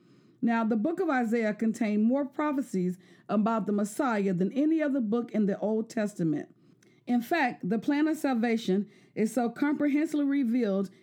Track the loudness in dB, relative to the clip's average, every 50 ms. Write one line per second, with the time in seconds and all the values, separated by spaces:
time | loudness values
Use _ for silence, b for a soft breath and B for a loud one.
0 | b b b b b b b b -2 0 0 2 0 0 0 0 0 -2 0 0
1 | 0 0 0 0 0 0 0 0 0 0 -2 0 -2 -2 0 0 -2 0 2 2
2 | 2 2 2 0 -2 -4 -4 -4 -4 -2 -2 -4 -4 -4 -2 -2 -2 -2 -2 B
3 | B B B B B B 0 0 2 2 0 0 -2 -2 -2 -2 -2 -2 -2 -2
4 | -2 0 0 0 0 0 0 0 0 0 0 0 2 2 2 2 0 0 0 0
5 | 0 0 -2 -2 -2 -2 -2 0 0 0 0 -2 -2 -2 -2 -2 -2 -4 -4 -4
6 | -4 -4 -2 -2 -2 0 0 -2 -6 -10 -18 _ b b b b b b b b
7 | b -2 0 0 0 0 0 2 2 0 -2 -4 -4 -2 -2 -2 0 0 2 2
8 | 2 2 0 0 0 0 0 2 2 2 0 0 0 0 0 0 0 B B B
9 | B B B -2 -2 0 0 0 0 0 0 0 0 0 2 2 2 2 2 2
10 | 0 0 0 0 0 0 2 0 0 0 0 0 0 0 0 0 -2 -4 B B